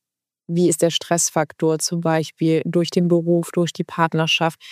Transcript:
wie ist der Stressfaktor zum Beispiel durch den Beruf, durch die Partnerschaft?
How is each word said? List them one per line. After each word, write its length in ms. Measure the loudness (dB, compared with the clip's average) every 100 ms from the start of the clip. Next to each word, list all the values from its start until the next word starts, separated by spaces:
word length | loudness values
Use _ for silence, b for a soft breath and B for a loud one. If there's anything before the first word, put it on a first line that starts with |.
| _ _ _ _ -6
wie 220 | 0 2
ist 120 | 2
der 80 | 0
Stressfaktor 920 | 0 -2 -2 -2 -2 -4 -2 -2 -2
zum 220 | -2 -4
Beispiel 600 | 0 0 -2 -2 0 0 0
durch 240 | 0 0
den 180 | 0 2
Beruf, 440 | 2 2 0 0
durch 220 | -2 -2
die 100 | -4
Partnerschaft? 760 | -6 -2 0 0 0 0 0 -4 B